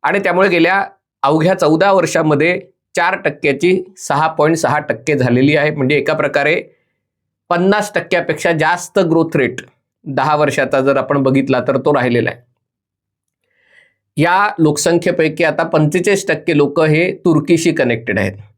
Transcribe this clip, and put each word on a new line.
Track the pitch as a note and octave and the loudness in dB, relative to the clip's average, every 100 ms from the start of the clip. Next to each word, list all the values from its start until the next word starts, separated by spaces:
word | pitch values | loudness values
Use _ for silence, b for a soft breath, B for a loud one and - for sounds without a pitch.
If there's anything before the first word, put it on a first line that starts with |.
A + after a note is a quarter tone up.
आणि | - G3 | -2 -2
त्यामुळे | G3 E3+ G3 | 0 2 2
गेल्या | E3+ E3 F#3+ - _ _ _ | 4 2 2 -2 _ _ _
अवघ्या | C#3 D#3 E3 | 0 2 0
चौदा | F#3+ D#3 D#3+ G3 | 2 2 2 4
वर्षामध्ये | F#3+ D#3+ D#3+ D#3 D3 D#3+ F3+ - _ _ | 2 2 0 0 2 2 -2 -6 _ _
चार | - E3+ F#3 | -2 -2 -2
टक्क्याची | - - D3+ C#3 F3 F#3 - - | -4 -4 -4 0 0 0 -2 -16
सहा | - C#3+ E3 | -4 0 0
पॉइंट | E3+ D3+ D#3+ | 0 0 2
सहा | C3+ D3 | 0 -2
टक्के | D3 - - C#3+ | -2 -6 -2 0
झालेली | B2+ B2 C3+ D3 | 2 2 2 2
आहे. | D3+ | 0
म्हणजे | D3+ C3 D3 | -2 0 0
एका | C3 | 0
प्रकारे | D#3 D3+ D3 C#3+ F3 - _ _ _ _ _ _ _ _ | -2 -2 0 0 -2 -4 _ _ _ _ _ _ _ _
पन्नास | F3 F#3 G#3 G#3 | 0 2 0 -2
टक्क्यापेक्षा | F3+ - F3+ E3+ D3+ F#3 | -6 -4 -4 -2 -4 -2
जास्त | D#3+ D#3 F3 - - | 0 0 -2 -4 -2
ग्रोथ | F3 E3 D#3+ D3 | 0 0 0 0
रेट | B2 - - _ _ _ | -2 -4 -16 _ _ _
दहा | - C#3 C#3 D3+ | -8 -4 0 0
वर्षाचा | D3 C3+ C3 C3+ | 0 0 0 0
जर | C3+ C3+ | 2 0
आपण | B2+ C#3+ | 0 0
बघितला | C3 C3 C3 B2+ A#2+ | 2 0 0 -2 0
तर | C3 | -2
तो | B2+ | 0
राहिलेला | D3 B2 A#2+ A#2 | 0 0 0 -2
आहे. | - _ _ _ _ _ _ _ _ _ _ b b b b b b _ - | -6 _ _ _ _ _ _ _ _ _ _ b b b b b b _ -2
या | D#3+ F3+ G#3 G#3 | 0 2 0 2
लोकसंख्येपैकी | D#3 D3+ F3+ E3+ F3 F3 D#3+ D#3 | 0 2 0 0 0 0 -2 0
आता | E3 D3+ | -2 0
पंचेचाळीस | E3 D#3 D3+ F3+ F3+ F#3+ - | -2 0 0 0 0 -2 -2
टक्के | D#3+ - D3 | -4 0 0
लोक | C#3+ C#3+ | 2 2
हे | D#3 D3+ F3+ F#3+ | 2 2 0 -2
तुर्कीशी | F3+ D3+ D3 E3+ E3 | 0 0 2 2 2
कनेक्टेड | - B2+ A#2 - G#2+ | 0 0 -2 -4 -4
आहेत. | G2 F#2 - | -4 -6 -20